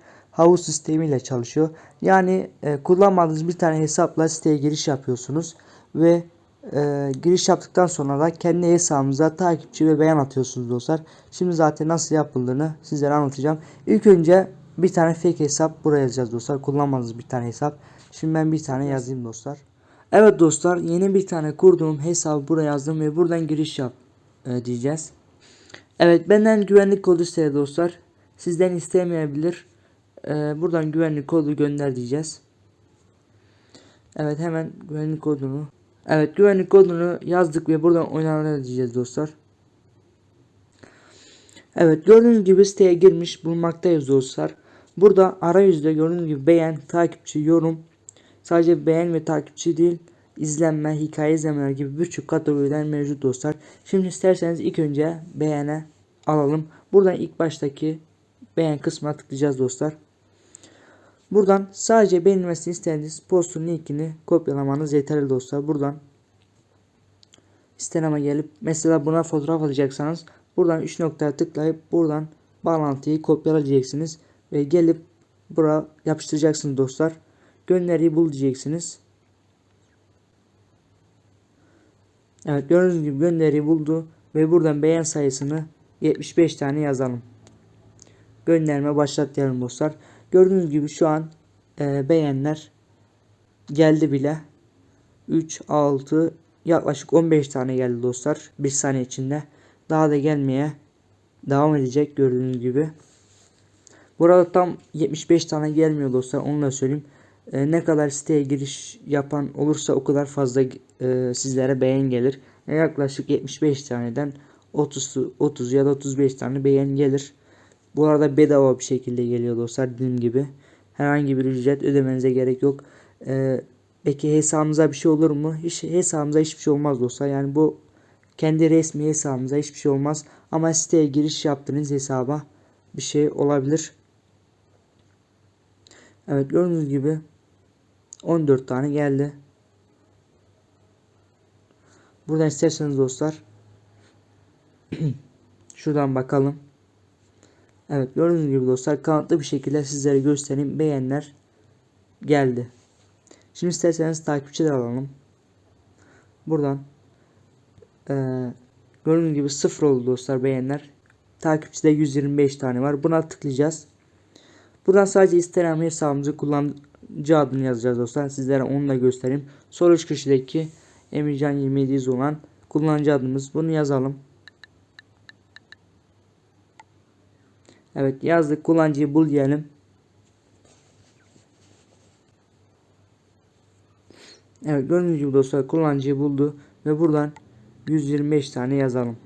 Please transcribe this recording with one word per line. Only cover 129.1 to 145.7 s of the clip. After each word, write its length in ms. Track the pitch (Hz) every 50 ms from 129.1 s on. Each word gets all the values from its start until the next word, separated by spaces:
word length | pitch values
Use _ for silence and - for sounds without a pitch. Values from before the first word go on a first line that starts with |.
| 156 151 - 143 135 127 131 127 143 147
hiçbir 220 | 147 147 - -
şey 120 | - 147
olmaz. 340 | 139 139 139 147 156 151 - - - _ _ -
Ama 220 | - 160 160 165 160
siteye 320 | - - - - 165 156
giriş 400 | 143 131 151 147 156 156 - -
yaptığınız 460 | 156 143 139 - - 135 147 151 139
hesaba 520 | 143 139 135 - 135 127 127 127 147 151 147 - _ _ _ _ _ _ _ _ - 143
bir 40 |
şey 280 | - - - 147 151 147
olabilir. 640 | - - 147 143 147 143 135 139 156 156 - - _ _ _ _ _ _ _ _ _ _ _ _ _ _ _ _ _ _ _ _ _ _ _ _ _ _ _ _ _ _ _ _ _ _ _ _ _ _ _ - - - _ _ _ _ _ -
Evet, 220 | 147 139 135 139
gördüğünüz 400 | 156 165 180 180 170 160 151 139
gibi 300 | 139 139 135 151 156 156 156 _ _ _ _ _ _ _ _ _ _ _ _ _ _ _ _ - - _ -
on 240 | 165 165 165 151 143
dört 200 | 135 127 131 -
tane 220 | 131 127 139 147
geldi. 440 | 143 147 147 143 139 135 143 143 143 - - _ _ _ _ _ _ _ _ _ _ _ _ _ _ _ _ _ _ _ _ _ _ _ _ _ _ _ _ _ _ _ _ _ _ _ _ _ _ _ _ _ _ _ _ _ _ _ _ _ _ _ _ _ _ _ _ -
Buradan 200 | 156 160 156 151
isterseniz 500 | 147 - 165 160 160 - 156 147 139 135
dostlar 460 | 135 127 131 - 151 156 156 - - _ _ _ _ _ _ _ _ _ _ _ _ _ _ _ _ _ _ _ _ _ _ _ _ _ _ _ _ -
<clears throat> 120 | - - 160 143 117 - - _ _ _ _ _ _ _ _ _